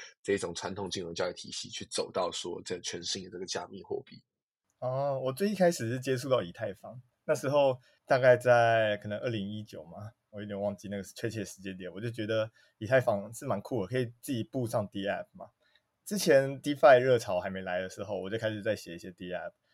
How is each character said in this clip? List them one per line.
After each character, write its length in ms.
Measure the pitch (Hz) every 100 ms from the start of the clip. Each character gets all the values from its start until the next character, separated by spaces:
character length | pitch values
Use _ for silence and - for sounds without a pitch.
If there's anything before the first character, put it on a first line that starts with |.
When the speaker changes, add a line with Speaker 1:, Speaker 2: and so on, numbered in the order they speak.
| - _
Speaker 1:
这 160 | - 101
种 160 | 90
传 180 | 85 90
统 160 | 92 98
金 140 | 98
融 100 | 87
交 160 | 85 90
易 40 |
体 180 | 90 -
系 180 | - -
去 160 | - -
走 260 | - -
到 180 | - 90
说 320 | 82 90 87
这 140 | - 90
全 240 | - 87
新 220 | 87 101
的 60 | 92
这 80 | 90
个 40 |
加 220 | 92 90 87
密 160 | 98
货 180 | - - -
币？ 160 | - _ _ _ _ _ _
Speaker 2:
哦， 400 | 123 131 143 135
我 140 | 131
最 180 | 131 202
一 40 | 202
开 120 | 180
始 220 | 170 113
是 80 | 127
接 180 | 131 131
触 120 | 139
到 120 | 127
以 120 | 90
太 200 | - 107
坊， 300 | 92 104 123 - _
那 100 | -
时 140 | 147 139
候 300 | 147 139 131 _ _ -
大 120 | 135
概 180 | 127 123
在 600 | 123 120 117 113 110 104
可 120 | 107
能 80 | 104
二 80 | 135
零 200 | 113 98
一 140 | 107
九 220 | 107 92
嘛， 280 | 80 85 107 - _
我 100 | 104
有 60 | 104
点 140 | 101
忘 140 | 101 101
记 120 | 95
那 80 | 101
个 60 |
确 280 | 95 - 117
切 140 | 110
时 160 | 95 -
间 140 | 98 92
点， 160 | 90
我 80 | 87
就 100 | 120
觉 160 | 113 107
得 240 | 110 110 - _ _
以 80 | 107
太 140 | 131
坊 320 | 123 101 104
是 140 | 117 -
蛮 140 | 104
酷 220 | - 127
的， 40 | 90
可 140 | 127
以 60 | 120 -
自 120 | -
己 100 | 262
布 240 | 107 135 120
上 220 | 117 101
D 180 | 101 98
app 200 | 92 87
嘛。 180 | - 90 _ _ _ _ _
之 140 | - 202
前 420 | 190 135 135 139
DeFi 380 | 147 143 156 127
热 220 | 127 123
潮 180 | 113 90
还 100 | 95
没 120 | 95
来 200 | 92 90
的 80 | 92
时 140 | -
候， 180 | 101 98
我 80 | 92
就 80 | 107
开 140 | 110
始 100 | 107
在 120 | 104
写 220 | 101 - 85
一 20 |
些 140 | 98
D 160 | 87 90
app， 200 | 87 85 - _